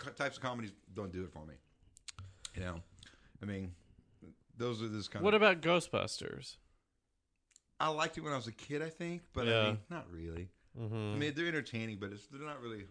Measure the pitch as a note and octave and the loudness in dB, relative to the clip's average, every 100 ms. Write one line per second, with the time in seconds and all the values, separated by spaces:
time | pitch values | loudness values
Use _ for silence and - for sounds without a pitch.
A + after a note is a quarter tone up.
0 | C#3 B2 C#3 - C3 B2 G#2+ - - F#2+ | -8 -2 -2 -2 -4 -4 -6 -10 -10 -6
1 | F#2+ F2+ F2 D#2 D#2 C2+ _ _ - - | -4 -4 -6 -8 -14 -16 _ _ -20 -20
2 | - - F#2+ - - F#2 F2+ E2+ - - | -16 -14 -14 -12 -10 -6 -4 -6 -10 -18
3 | - - - - G2+ G2 F#2 E2+ - - | -20 -20 -20 -10 -6 -4 -6 -8 -18 -20
4 | - - E2+ - _ A#2 B2 A2 A2+ G#2+ | -20 -20 -20 -20 _ -4 -2 0 -2 -2
5 | F#2 - G3 G#3 G#3 E3+ D#3 F3 - - | -4 2 6 8 8 8 6 4 4 2
6 | F#2+ - - - - - - _ _ _ | 0 -2 -6 -8 -10 -16 -20 _ _ _
7 | _ _ _ _ _ - _ - D#3 D3+ | _ _ _ _ _ -20 _ 0 2 4
8 | D#3+ D#3 D#3 C3+ A2+ - - D3 D#3+ - | 0 0 -2 -2 -2 -8 -4 -2 -2 -4
9 | E3+ F3 - B2+ A#2 A2+ G#2+ G#2+ - E3+ | -4 -6 -6 0 6 8 6 4 -2 -8
10 | - E2+ E2 E2 F#2 - _ A#2+ A2 A2+ | -8 -8 -6 -6 -8 -12 _ -8 -4 -2
11 | G#2 B2 D3 C#3+ E3+ D#3 A2 A#2 A2+ G#2 | 0 0 0 0 0 0 -2 -4 -4 -4
12 | G2+ G#2 - C#3 D3+ C#3 A#2+ G#2+ F#2+ | -6 -8 -14 -12 -10 -8 -8 -8 -10